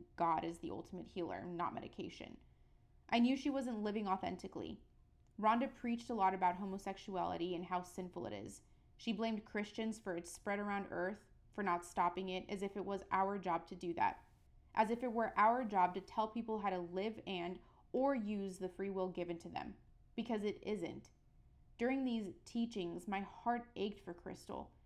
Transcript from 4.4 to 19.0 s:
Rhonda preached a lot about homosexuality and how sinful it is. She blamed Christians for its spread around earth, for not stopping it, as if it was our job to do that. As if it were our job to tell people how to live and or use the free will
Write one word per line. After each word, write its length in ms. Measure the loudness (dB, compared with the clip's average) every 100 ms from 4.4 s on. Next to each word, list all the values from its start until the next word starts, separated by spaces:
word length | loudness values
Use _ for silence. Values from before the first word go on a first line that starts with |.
| -6 -6 -8 -8 -14 -20 -20 -20 -16 0
Rhonda 280 | 4 4 2 -2
preached 300 | -2 -2 0
a 40 |
lot 200 | 4 4
about 220 | 6 4 2
homosexuality 1000 | -2 -4 -6 -8 -4 -2 0 0 0
and 100 | -2
how 180 | -2 -4
sinful 440 | -4 -8 -8 -6 -6
it 60 |
is. 280 | -6 -8 -12 -18 -20 -20 -6
She 160 | -2
blamed 320 | 0 0 -2
Christians 540 | -4 -4 -4 -4 -4 -4
for 180 | -4 -4
its 160 | -6
spread 260 | -6 -2 0
around 280 | 0 -2 -2
earth, 360 | -2 -2 -2 -10 -20 -10
for 80 | -2
not 220 | 2 2
stopping 460 | 0 4 4 2 -2
it, 140 | -2 -2
as 140 | -2
if 140 | -2 -2
it 80 |
was 180 | -4 -4 0
our 260 | 2 4 2
job 280 | 2 0 -2
to 60 |
do 180 | -6 -2
that. 260 | 2 2 2 -10 -20 -20 -20 -2
As 160 | 2 4
if 120 | 2
it 100 | 0
were 200 | 0 2 6
our 280 | 6 6
job 300 | 4 4 4
to 60 | 4
tell 260 | -4 0 0
people 320 | 0 -2 0
how 120 | 0
to 80 | 0 0
live 280 | -2 -2 -2 -4
and 320 | -4 -2 -6 -12 -20 -4
or 220 | 2 4
use 440 | 4 2 0 -2 -2
the 100 | -4
free 220 | -2 -2
will 180 | 0